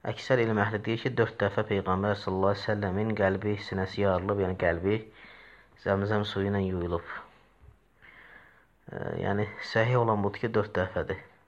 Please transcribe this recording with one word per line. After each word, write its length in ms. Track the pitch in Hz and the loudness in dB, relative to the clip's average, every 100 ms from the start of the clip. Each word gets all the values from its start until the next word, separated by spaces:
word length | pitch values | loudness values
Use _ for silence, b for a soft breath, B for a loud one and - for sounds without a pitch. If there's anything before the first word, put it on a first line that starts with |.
| - | -6
əksər 320 | 110 - 131 | -8 0 2
elm 200 | 113 107 | 4 2
əhli 160 | 107 107 | 0 0
deyir 180 | 107 117 | -2 -2
ki, 60 | 127 120 | -2 2
dörd 160 | 113 - | 0 2
dəfə 240 | 101 - 107 | 0 0 0
Peyğəmbər 520 | 98 92 92 101 98 | 0 2 0 2 0
sallallahu 320 | - 95 95 | -2 2 2
əleyhi 80 | 101 | 2
və 60 | - | -2
səlləmin 420 | 104 101 95 110 104 | -2 0 0 -2 2
qəlbi, 380 | 95 95 104 101 | 2 2 -2 -4
sinəsi 400 | - 95 95 - | -4 -4 -4 0
yarılıb, 400 | 101 90 95 101 | 2 2 0 0
yəni 160 | 92 92 | 0 2
qəlbi 400 | 87 85 95 110 - B B B B B B - | 0 2 0 0 -4 B B B B B B -8
Zəmzəm 400 | - 98 101 104 104 | 0 0 2 0 0
suyu 220 | 98 98 | -2 0
ilə 140 | 101 | 0
yuyulub. 460 | 95 92 85 85 - - - - _ _ - _ _ _ B B B B B B B _ - | 0 -2 -2 -4 -6 -14 -14 -20 _ _ -20 _ _ _ B B B B B B B _ -14
E, 140 | - 50 50 | -10 -6 -4
yəni 300 | - 101 104 - - | -2 0 -2 -6 -2
səhih 300 | 110 113 127 | 2 4 4
olan 240 | 117 107 | 4 2
budur 160 | 98 - 120 | 0 -2 0
ki, 40 | |
dörd 180 | - - 90 | 0 0 -2
dəfədir. 420 | 92 87 76 - - - | -2 -2 -4 -6 -10 -20